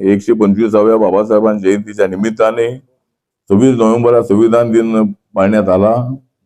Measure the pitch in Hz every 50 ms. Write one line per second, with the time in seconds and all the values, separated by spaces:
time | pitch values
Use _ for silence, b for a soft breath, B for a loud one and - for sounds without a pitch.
0 | 98 98 101 98 - 120 117 110 104 101 98 104 113 104 107 107 104 113 113 110
1 | 107 92 92 101 107 113 110 104 110 110 107 104 95 95 101 104 107 107 101 104
2 | 98 95 92 95 107 113 110 110 110 110 117 117 113 120 123 135 - _ _ _
3 | _ _ _ _ _ _ _ _ _ - 98 104 127 131 123 117 110 110 113 120
4 | 117 120 120 117 110 101 101 107 117 113 113 117 120 117 113 113 113 113 113 110
5 | 107 101 101 - _ _ - 98 95 101 110 107 98 95 90 95 101 110 113 123
6 | 123 123 135 139 _ _ _ _ _